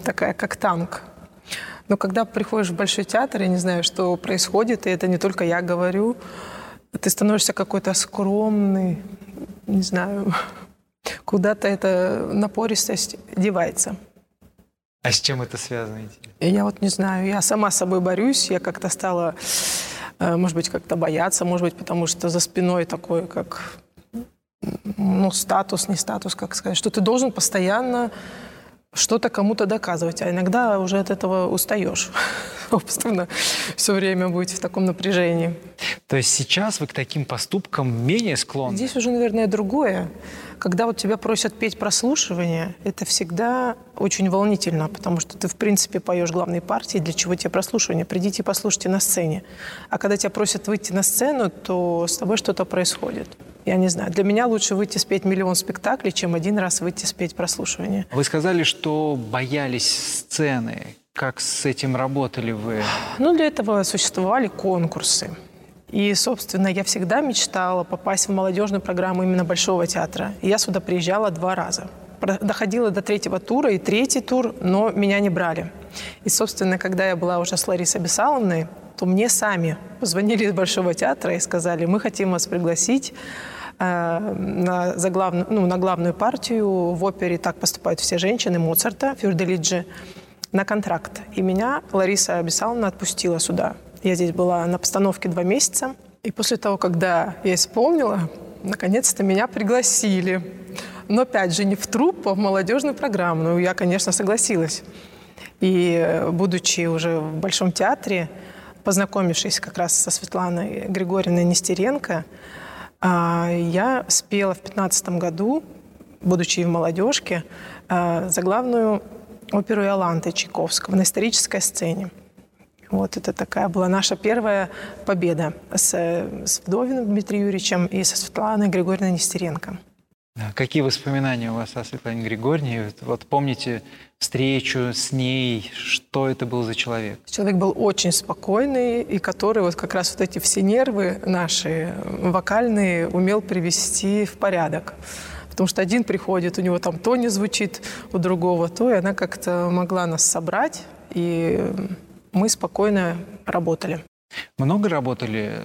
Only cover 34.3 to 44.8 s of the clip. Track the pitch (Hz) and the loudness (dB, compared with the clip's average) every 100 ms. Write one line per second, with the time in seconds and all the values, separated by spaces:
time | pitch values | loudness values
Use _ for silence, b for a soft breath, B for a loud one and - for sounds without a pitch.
34.3 | 175 180 180 180 180 185 175 180 185 175 | 0 -2 -4 -4 0 0 2 0 2 4
35.3 | 170 165 165 - - B B - 139 120 | 2 0 -4 -10 -8 B B 0 2 2
36.3 | - 135 - 214 - 151 - 131 156 139 | 2 2 0 0 -2 -4 -4 -4 -4 -4
37.3 | 123 - 196 - - 131 117 120 202 226 | -4 -4 -4 -2 -2 0 0 2 2 2
38.3 | 139 - 139 131 196 254 254 233 240 240 | 0 -2 -4 -4 -2 -2 0 0 2 2
39.3 | 214 220 208 202 254 269 190 175 - B | 2 2 0 0 2 2 0 -4 -8 B
40.3 | B B - - 180 233 226 196 214 214 | B B -6 -2 2 0 0 -2 0 0
41.3 | 220 214 - 226 - 208 - 233 302 - | 0 0 -2 -4 -2 -2 0 2 0 0
42.3 | 175 175 160 170 175 - - - - 170 | -2 0 0 -4 -6 -6 -4 -2 -2 -2
43.3 | 170 233 254 247 233 - - 202 - 190 | 0 0 2 0 -4 -10 -4 -2 0 2
44.3 | 190 208 196 - 165 | 4 4 2 0 0